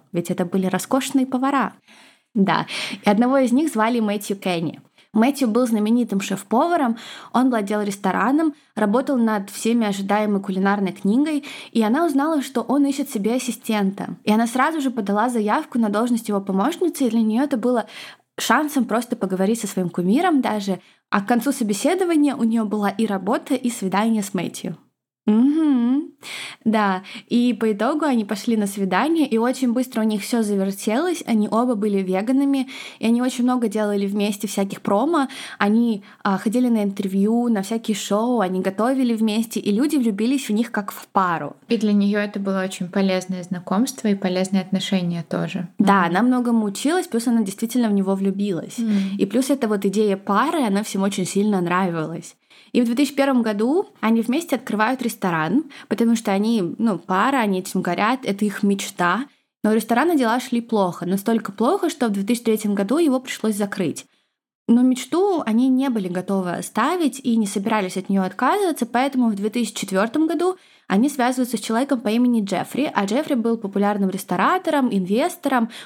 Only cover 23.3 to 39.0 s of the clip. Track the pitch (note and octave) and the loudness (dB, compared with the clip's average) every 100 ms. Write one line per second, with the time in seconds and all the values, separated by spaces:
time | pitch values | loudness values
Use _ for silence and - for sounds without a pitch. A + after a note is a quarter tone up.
23.3 | C#4+ - C4+ A#3+ A#3 F#3+ F#3 A3 A3 G3+ | -2 0 -2 -2 -4 -2 0 2 0 0
24.3 | F#3 E3+ - F#3 E3 _ _ _ _ - | -4 -4 -6 -10 -10 _ _ _ _ 2
25.3 | G#3+ C4 D4+ D#4 B3+ A#3 C4+ D#4+ - - | 4 4 4 2 2 2 0 -2 -10 -16
26.3 | - - - - A3 G#3 F#3 G3 - - | -14 -14 -6 0 2 2 0 -6 -16 -2
27.3 | A#3+ B3 G#3+ A3 G#3 A3+ D4+ D#4 B3 G3+ | 2 2 2 0 0 0 0 2 0 0
28.3 | G#3 - A3+ G3+ G3+ G3 F#3 C4+ E4 C4+ | -4 0 0 0 -2 0 2 2 2 2
29.3 | A3 A#3 C4 B3+ A3+ B3+ A3+ A3 G#3+ G3+ | 2 0 0 0 0 -2 0 0 0 0
30.3 | A#3+ G#3+ G3+ F#3+ G3 - A3 F4 D#4 - | 0 0 0 0 -2 -2 0 0 -2 0
31.3 | A3+ G#3 G#3+ B3 A3+ G#3+ G3 F#3 F#3 A3 | 0 2 2 0 0 0 0 0 0 2
32.3 | C4+ C#4 C#4 C4 - - - A3 A#3 B3+ | 2 2 2 -2 -8 -16 -4 0 2 2
33.3 | B3 B3 B3+ A3+ G#3+ G#3 G3+ G3 G#3 G#3 | 0 0 2 0 0 0 0 0 0 0
34.3 | G#3 G3+ - G3 G3 - G3+ C#4 E4+ F#3 | -2 -4 -2 -2 -4 0 2 2 2 0
35.3 | - - - G3+ A3 A#3 G#3 - - G3+ | -4 -14 -4 0 2 0 -2 -8 -8 -4
36.3 | F#3+ A3 A#3 B3 A3+ G3+ G3 G3 F#3+ G3+ | -2 -2 0 0 0 -2 -4 -4 0 2
37.3 | A#3 A#3+ A3 G3 A3+ A3+ G#3 - G3+ A#3 | 2 0 0 -2 -4 -4 -4 -2 0 0
38.3 | B3 F#3 F#3 F#3 F#3+ A3+ C4+ | 0 0 0 -2 0 0 0